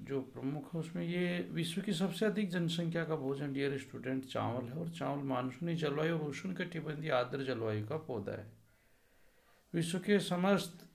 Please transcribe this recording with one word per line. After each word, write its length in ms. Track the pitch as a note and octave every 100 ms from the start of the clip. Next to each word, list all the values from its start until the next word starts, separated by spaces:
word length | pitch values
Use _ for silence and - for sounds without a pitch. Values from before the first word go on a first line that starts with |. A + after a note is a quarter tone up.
जो 200 | A#2 C3+
प्रमुख 540 | - B2 B2+ D3+ -
है, 60 | E3
उसमें 280 | D3+ F3 E3+
ये 400 | F3 F3 F3 F3
विश्व 320 | D#3+ E3 G3
की 100 | F#3+
सबसे 340 | E3 F#3 - G#3+
अधिक 240 | G3+ G3+
जनसंख्या 540 | F3+ E3 E3+ E3+ E3
का 120 | D#3 D#3
भोजन 360 | C3+ C#3 D3
dear 260 | C3+ C#3 C#3
student 460 | - C3+ B2+ C3
चावल 400 | B2+ A#2 G#2+ A#2+
है 80 | A#2
और 160 | D3+ E3
चावल 360 | - C#3 C#3+
मानसूनी 500 | C#3 B2+ B2+ - E3+
जलवायु 400 | E3 D3+ C#3+ D#3+
और 60 | E3
उष्ण 320 | D3 C3+ F#3+
कटिबंधीय 580 | F3+ F3 - C#3+ D3+ D#3
आर्द्र 340 | B2+ B2 C#3
जलवायु 420 | C3 A#2 A2 G#2+ G#2+
का 100 | D#3
पौधा 360 | - A#2+ -
है। 200 | - - - - - _ - _ - - - _ - _
विश्व 240 | E3+ E3 F#3+
के 220 | - G3+
समस्त, 680 | - F3 F#3 G3 - - -